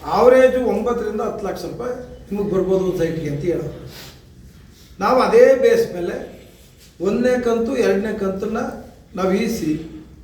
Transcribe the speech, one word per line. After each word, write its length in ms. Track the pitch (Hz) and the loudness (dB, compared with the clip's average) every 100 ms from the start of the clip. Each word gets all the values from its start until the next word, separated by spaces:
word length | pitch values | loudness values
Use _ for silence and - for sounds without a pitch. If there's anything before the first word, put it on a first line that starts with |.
ಆವರೇಜ್ 520 | - 190 240 254 254 254 | -2 4 6 8 6 4
ಒಂಬತ್ತರಿಂದ 640 | 233 202 240 233 208 208 | 2 2 0 -4 -4 -4
ಹತ್ತು 260 | 220 - 196 | -6 -6 -8
ಲಕ್ಷ 160 | - | -8
ರೂಪಾಯಿ 320 | 165 - 247 247 - - - | -10 -10 -8 -8 -12 -18 -10
ನಿಮಗೆ 220 | 202 180 | -6 -2
ಬರ್ಬೋದು 300 | 185 180 185 | -2 0 0
ಒಂದು 140 | 185 170 | 0 -2
ಸೈಟ್ಗೆ 320 | 165 160 147 | -2 -2 -6
ಅಂತ 100 | 139 | -4
ಹೇಳೋದು. 500 | 180 160 - - - - - - - - - - - - - - | -2 -4 -4 -10 -16 -18 -20 -20 -20 -20 -20 -20 -20 -20 -20 -4
ನಾವು 200 | 202 254 | 0 2
ಅದೇ 340 | 208 220 262 | 4 8 8
ಬೇಸ್ 400 | 269 233 226 - | 6 4 2 0
ಮೇಲೆ 480 | 180 175 - - - - - - - - _ | -4 -6 -8 -12 -18 -20 -20 -20 -20 -20 _
ಒಂದನೇ 400 | 180 226 247 247 | -2 0 0 0
ಕಂತು, 360 | 240 226 226 262 | 0 -2 -2 0
ಎರಡನೇ 420 | 196 196 214 196 | 0 0 -2 -4
ಕಂತನ್ನ 400 | 196 185 214 220 269 - - - - | -4 -4 -6 -6 -6 -10 -18 -20 -16
ನಾವು 180 | 185 185 | -4 -2
ಈಸಿ 720 | 196 226 226 160 156 - - - - | 0 -2 -4 -4 -4 -6 -16 -20 -20